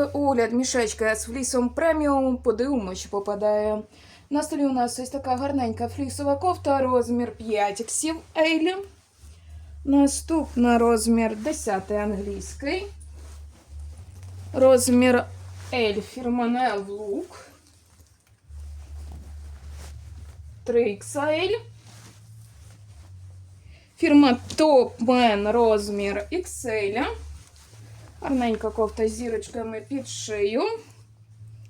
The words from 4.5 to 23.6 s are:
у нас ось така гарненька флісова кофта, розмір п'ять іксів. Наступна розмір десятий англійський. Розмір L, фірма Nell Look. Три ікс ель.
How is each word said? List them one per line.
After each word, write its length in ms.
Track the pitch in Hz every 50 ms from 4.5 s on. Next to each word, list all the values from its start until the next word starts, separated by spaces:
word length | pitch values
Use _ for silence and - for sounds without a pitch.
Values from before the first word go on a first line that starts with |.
| 320 285 285
у 60 | 269
нас 260 | 254 247 240 233 240 254
ось 100 | 254 -
така 280 | 285 277 - 262 254
гарненька 520 | 247 277 277 277 269 247 220 220 - 240 233
флісова 480 | - 277 277 247 - - 285 285 277
кофта, 460 | 277 370 359 349 - - 294 277 269
розмір 540 | 262 254 254 247 233 233 240 240 240 226 -
п'ять 440 | - 220 226 208 202 202 202 196 -
іксів. 360 | 226 - - - 302 320 320 330 - - - 320 311 330 320 311 320 359 381 392 392 - - - _ _ _ _ - - - - - - - - - - - - -
Наступна 920 | 277 277 285 277 277 - - - - 330 311 - - - 247 240 240 240 233
розмір 580 | 233 233 233 220 220 233 226 226 226 220 214
десятий 600 | 214 220 302 311 - - 220 196 190 - - 208
англійський. 880 | 208 208 214 202 190 202 202 196 196 - - - - 277 294 370 381 403 403 - - - - - - - - - - - - - - - - - - - - - - - - - - - - - - - -
Розмір 720 | - 262 262 262 262 240 247 254 247 247 254 254 247 240 - - - - - - - - - -
L, 280 | 262 247 226 208 202 208
фірма 460 | 202 - - 254 247 240 240 240 233
Nell 400 | 233 240 254 254 233 208 202 196
Look. 520 | 202 202 214 214 202 208 320 359 - - - - - - _ _ _ _ _ _ _ _ - - _ _ _ _ _ _ _ _ - - - - - - - - - - - - - - - - - - - - - - - - - - - - - - - - - - - - - - - - - - - -
Три 260 | 247 233 233 233 208
ікс 260 | 196 - - - -
ель. 420 | 285 285 302 311 330 381 381 453 453 - - - - - - - - - - - - - - - - - - - - - - - - - - - - - - - - - - - - - - - -